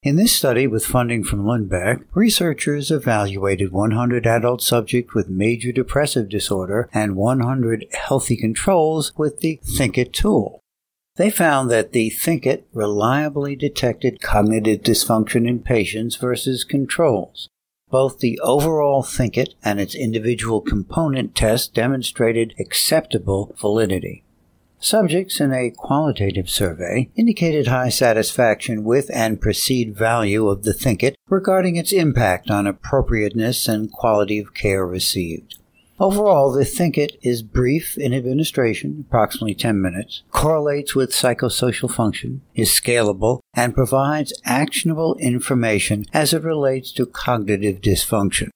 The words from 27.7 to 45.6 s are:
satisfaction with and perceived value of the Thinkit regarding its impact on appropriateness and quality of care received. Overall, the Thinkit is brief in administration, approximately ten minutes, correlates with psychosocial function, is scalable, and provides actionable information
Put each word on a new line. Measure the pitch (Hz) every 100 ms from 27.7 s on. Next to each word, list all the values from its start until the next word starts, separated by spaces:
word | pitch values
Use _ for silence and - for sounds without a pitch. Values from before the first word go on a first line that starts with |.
| 127 127
satisfaction | - 127 110 107 - 117 104 - 110
with | 107 127 139
and | - 113 104
perceived | 113 101 - 131 113 104
value | 113 117 107 104 107
of | 98
the | -
Thinkit | 98 135 101 127 - _
regarding | 196 190 190 185 170
its | -
impact | 196 160 131 107 90 -
on | 104 101
appropriateness | 95 - 139 123 117 104 117 113 123 -
and | 110 107
quality | - 120 107 101 104
of | 104
care | - 104 98
received. | 90 90 - - 85 80 - - _ _ _ -
Overall, | 190 202 208 165 139
the | 127
Thinkit | 135 - 175 143 147 -
is | 127 120
brief | 113 123 123 151 - -
in | 131
administration, | 131 123 135 156 - 120 104 - 151 135
approximately | 120 107 - 110
ten | 98 120 104
minutes, | 92 87 - - _
correlates | - 147 160 147 143 143 135
with | 131
psychosocial | - 127 117 123 - 127 110 123
function, | - 110 - 123 131 -
is | - 107
scalable, | - - 120 107 95 107 127 _
and | - 120 131
provides | 127 135 139 151 147 -
actionable | - 123 156 - 170 160 165 -
information | 127 123 - 127